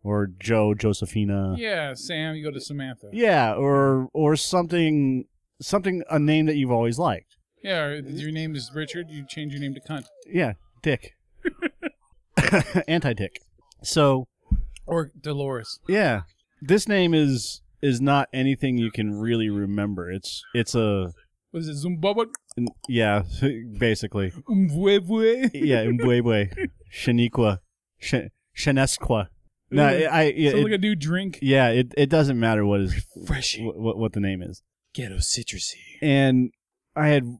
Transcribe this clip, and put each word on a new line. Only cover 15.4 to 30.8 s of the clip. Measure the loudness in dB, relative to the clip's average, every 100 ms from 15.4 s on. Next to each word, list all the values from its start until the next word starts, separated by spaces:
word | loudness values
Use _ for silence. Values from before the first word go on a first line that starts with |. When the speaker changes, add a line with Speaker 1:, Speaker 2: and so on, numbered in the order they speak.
| -6 -8 -10 -12 -2
Speaker 1:
Yeah. | 0 2 0 -6 _ _ _
This | 2 2 4
name | 2 4
is, | 4 4 0 -4 -14 _ _
is | -2 2
not | 2 2 0
anything | -2 0 0 0 0
you | -2
can | -2 -4 -2
really | -2 0 0
remember. | -2 -2 -2 -2 -4 -6
It's, | -8 -8 -14 -6
it's | -4 -2
a | 0 0 0 -2 -8 _ _ _
Speaker 2:
What | -10
is | -8
it, | -6
Zimbabwe? | -6 -2 0 0 -4 -8 _ -6
Speaker 1:
n-, | -6 -6 -4
yeah, | 0 2 2 -2 -2 -2
<laughs> | -2 -10 -2
basically. | 0 0 -2 -4 -4 -6 -2
Speaker 2:
Umvwevwe? | 2 2 2 2 2 2 2 2 2 0
Speaker 1:
Yeah, | 0 2 2
Umvwevwe. | 2 2 2 4 4 2 0 -4 -8 -8
Speaker 2:
<laughs> | -20
Speaker 1:
Shaniqua. | -4 0 2 2 2 2 0 _ _ _ _
Sh-, | -4 -4 -4 _ _ -4
Shanesqua. | 0 2 2 -2 -2 -2 -2 _ _ _ _
No, | 4 4
Speaker 2:
Ooh, | 4
Speaker 1:
I, | 2 2
I, | 2
Speaker 2:
sounds | 2 2
Speaker 1:
it, | 2
Speaker 2:
like | 2
a |
new | 2